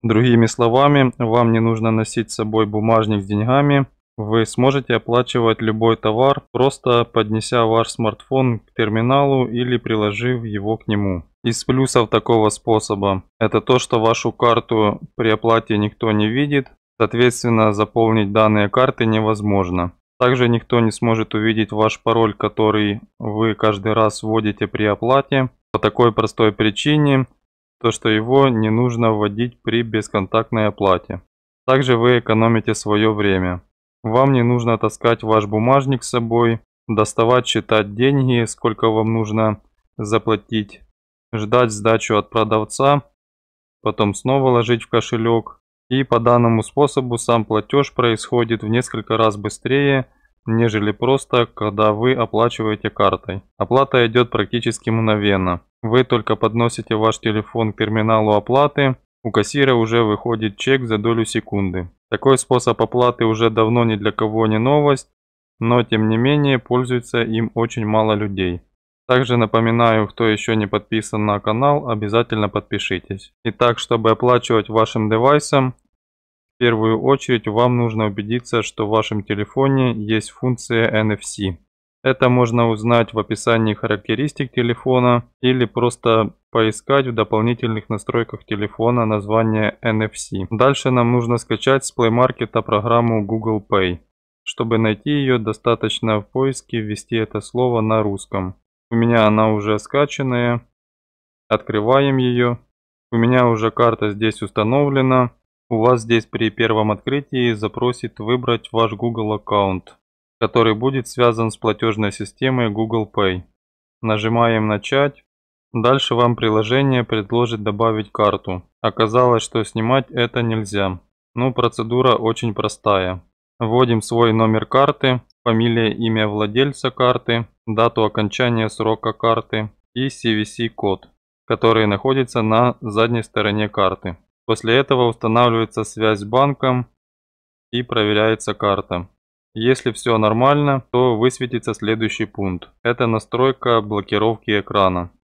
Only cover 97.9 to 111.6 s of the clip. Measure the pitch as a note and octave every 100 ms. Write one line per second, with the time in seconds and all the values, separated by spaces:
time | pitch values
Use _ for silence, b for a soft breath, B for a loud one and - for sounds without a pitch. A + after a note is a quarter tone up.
97.9 | A2 G#2 G2 - G2+ F#2 - _ _ _
98.9 | A#2 A#2 A#2 G#2+ G#2+ A2 G#2+ G#2 G#2+ -
99.9 | C#3 C#3+ - C3+ B2 A#2+ A#2+ - _ _
100.9 | _ _ _ _ _ _ G#2+ - A2 G#2+
101.9 | C3+ C#3 C3+ B2+ B2 B2 A#2+ _ _ _
102.9 | _ _ A#2 A#2 B2+ B2 A2 A2+ - A#2
103.9 | A2+ G#2 G2+ A2 - G#2 - G#2+ C3+ C#3+
104.9 | C3+ C3 B2+ B2 _ _ _ _ A#2 A2+
105.9 | B2+ A2+ A#2 - A#2 A2 - A2+ A2 G#2+
106.9 | G#2 - C#3 C#3 C3 A#2+ G#2+ G#2+ - B2
107.9 | B2 A2+ - G#2+ B2 A#2+ A2+ - A2+ A2+
108.9 | G#2 A#2+ A2+ G#2+ G#2+ - G2+ G2 F#2 -
109.9 | _ _ _ _ _ A2+ A#2+ A2 G#2+ B2+
110.9 | C3+ - - A#2+ A2+ A2+ -